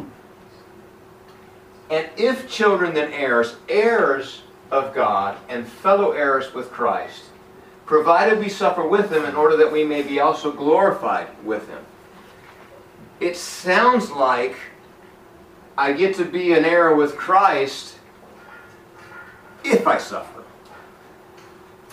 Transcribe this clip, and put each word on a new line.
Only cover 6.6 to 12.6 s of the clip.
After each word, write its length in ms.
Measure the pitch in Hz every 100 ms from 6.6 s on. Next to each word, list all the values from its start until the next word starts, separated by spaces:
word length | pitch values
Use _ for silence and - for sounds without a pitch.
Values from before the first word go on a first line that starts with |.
| 123
Christ, 540 | - 117 113 - - - - - - - - -
provided 540 | - - 220 202 208
we 100 | 202
suffer 360 | - 190 - 160
with 260 | 202 196
him 140 | 156 147
in 100 | 143
order 200 | 156 151
that 140 | 156
we 120 | 151
may 180 | 151 147
be 180 | 143 143
also 320 | 147 - 147
glorified 760 | 139 143 175 196 - - - - -
with 240 | 104 107 -
him." 180 | - - - - - - - - -